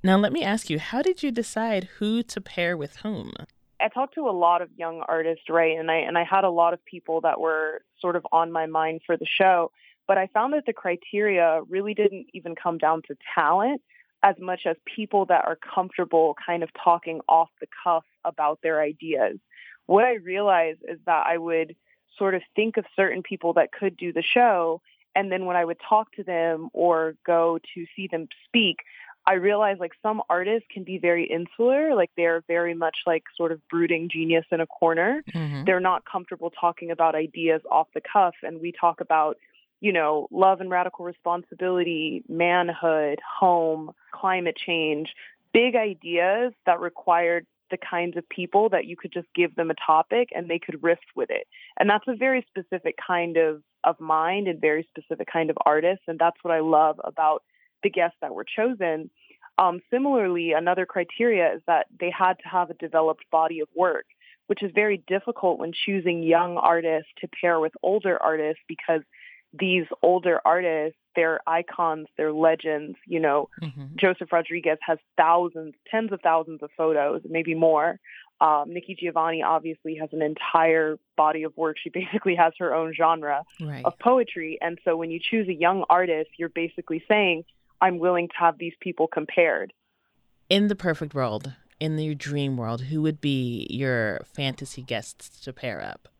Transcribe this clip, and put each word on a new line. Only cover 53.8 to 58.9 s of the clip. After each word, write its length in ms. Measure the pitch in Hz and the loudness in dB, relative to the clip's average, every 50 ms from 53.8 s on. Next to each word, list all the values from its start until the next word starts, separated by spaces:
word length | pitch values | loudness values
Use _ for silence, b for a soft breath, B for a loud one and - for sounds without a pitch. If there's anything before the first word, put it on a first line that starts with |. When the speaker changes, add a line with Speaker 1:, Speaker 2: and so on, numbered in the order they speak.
| - | 0
Speaker 2:
of 160 | - 170 _ | 0 0 _
mind 480 | 160 156 156 156 160 170 185 202 202 190 | -2 -2 0 0 0 0 -2 -2 -2 -4
and 120 | 170 156 | -4 0
very 280 | - 156 151 156 160 _ | 0 0 0 0 -4 _
specific 380 | _ - 151 _ 165 156 - - | _ -20 -12 _ -8 -8 -8 -4
kind 180 | - 165 165 156 | -2 -2 -2 -2
of 80 | 151 - - | -2 0 2
artist, 360 | - 151 156 160 175 190 185 _ - | 2 2 4 2 0 -2 -2 _ -10
and 120 | 165 160 | -2 2
that's 180 | 165 170 170 _ _ | 0 0 0 _ _
what 100 | 180 165 | -2 0
I 60 | 160 | 0
love 400 | 156 160 156 151 156 156 151 - - | 2 4 4 4 4 4 2 -2 -8
about 400 | - - - 156 156 156 - _ _ _ _ _ _ _ _ | -10 -4 0 0 0 0 0 _ _ _ _ _ _ _ _
the 80 | - 202 | -4 -4
guests 280 | - 185 170 170 - _ | 0 0 -2 -2 -2 _
that 120 | - 143 117 | -12 -10 -8
were 120 | 92 - | -10 -10
chosen. 640 | - - - 220 247 262 208 190 170 | -8 -4 -2 -2 -2 -2 -2 -2 -2